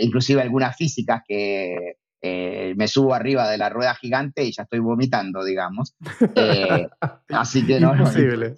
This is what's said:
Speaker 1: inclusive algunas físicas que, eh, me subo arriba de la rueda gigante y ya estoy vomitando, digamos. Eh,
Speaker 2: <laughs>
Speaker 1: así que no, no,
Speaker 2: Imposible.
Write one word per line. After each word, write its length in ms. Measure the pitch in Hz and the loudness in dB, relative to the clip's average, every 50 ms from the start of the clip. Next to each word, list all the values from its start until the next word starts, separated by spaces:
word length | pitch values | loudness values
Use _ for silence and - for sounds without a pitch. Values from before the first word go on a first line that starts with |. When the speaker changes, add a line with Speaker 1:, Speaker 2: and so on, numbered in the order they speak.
| 117 | 2
Speaker 1:
inclusive 380 | 117 101 127 127 - 139 135 127 | 2 2 0 2 4 2 2 2
algunas 320 | 120 127 135 131 127 123 | 2 2 0 0 0 0
físicas 460 | - 165 147 - - 113 120 117 117 - | -2 -4 -2 -2 -2 -2 -2 -2 -2 -2
que, 680 | - 104 101 101 101 101 98 95 90 90 87 87 87 - - _ _ _ _ - | -4 -4 -4 -2 -2 -2 -2 -4 -4 -6 -6 -8 -10 -12 -16 _ _ _ _ -6
eh, 520 | 90 90 90 90 90 92 101 95 92 92 | -6 -4 -4 -4 -6 -6 -6 -6 -4 -2
me 100 | 101 110 | -2 -2
subo 280 | 104 - 139 135 131 127 | 0 2 2 2 4 2
arriba 340 | 117 110 135 139 127 117 107 | 0 0 0 0 0 0 0
de 80 | 107 | 0
la 120 | 101 104 104 | 0 -2 -2
rueda 260 | - 120 123 127 120 | -2 0 0 -2 -2
gigante 480 | - - 120 123 135 147 139 - 156 139 | -2 -4 -2 -2 -2 -2 -4 -4 -2 -4
y 80 | 117 | -4
ya 100 | - - 104 | -4 -8 -8
estoy 140 | - 120 117 | -4 -4 -2
vomitando, 640 | 113 113 117 117 131 127 123 113 98 95 92 95 95 | 0 0 2 0 0 0 0 -2 -2 -4 -6 -6 -4
digamos. 520 | 95 95 92 90 90 95 110 147 - - _ 160 147 - - 233 - - | -2 -2 -2 -4 -4 -6 -6 -8 -8 -10 _ -16 -16 0 0 0 2 4
Eh, 500 | 127 113 107 104 98 95 92 - 85 87 - - _ | 2 2 4 2 2 2 2 0 0 0 -4 -8 _
Speaker 2:
<laughs> 280 | 165 131 - - _ - | -8 -8 -8 -12 _ -4
Speaker 1:
así 360 | 147 113 117 120 - 131 113 | -2 -2 -2 0 0 0 2
que 140 | - 135 131 | 2 4 4
no, 160 | 165 135 139 | 6 6 6
no, 80 | 135 139 | 4 4
Speaker 2:
Imposible. 480 | 139 - - 143 123 120 113 113 113 135 | 4 4 4 2 2 2 0 -4 -6 -2